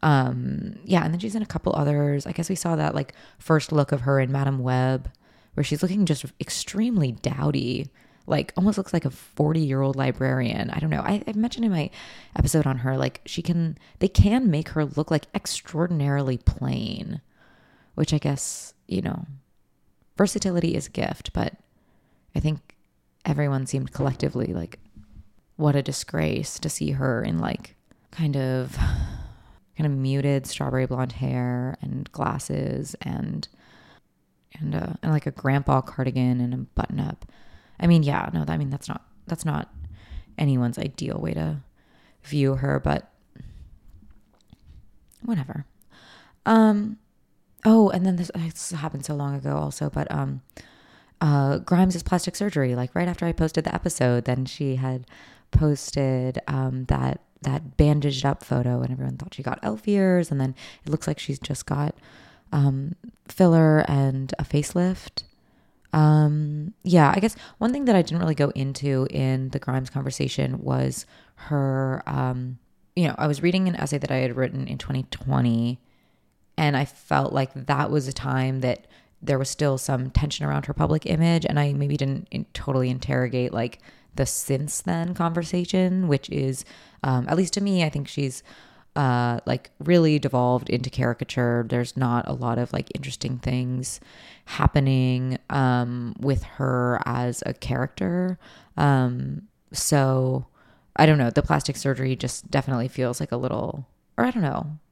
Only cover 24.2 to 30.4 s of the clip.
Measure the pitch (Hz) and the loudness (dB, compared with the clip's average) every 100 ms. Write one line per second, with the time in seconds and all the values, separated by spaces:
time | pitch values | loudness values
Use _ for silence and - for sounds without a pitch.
24.2 | 143 123 113 87 85 - - - - - | -2 -2 -4 -4 -6 -12 -20 -20 -20 -20
25.2 | - _ _ - 151 143 135 139 - - | -20 _ _ 0 2 2 0 -6 -6 -2
26.2 | 156 - 151 - 156 - 151 135 135 117 | 0 -2 -4 -6 -8 -4 -4 -2 0 0
27.2 | 110 - - - - _ _ _ _ - | -2 -2 -2 -4 -10 _ _ _ _ -4
28.2 | 156 139 131 131 127 - - - - - | -2 0 -2 -2 -4 -2 0 0 -4 -8
29.2 | - - - - _ - 156 135 131 135 | -14 -18 -20 -20 _ -4 -2 0 0 0
30.2 | 139 139 | 2 0